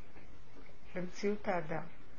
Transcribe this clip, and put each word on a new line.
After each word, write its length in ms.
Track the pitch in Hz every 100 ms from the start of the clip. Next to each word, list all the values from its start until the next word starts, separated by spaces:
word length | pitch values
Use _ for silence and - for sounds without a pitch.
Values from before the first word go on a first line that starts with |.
| - - - - - - - - - 185
במציאות 520 | 180 - 202 208 220
האדם. 360 | 175 156 160 - - -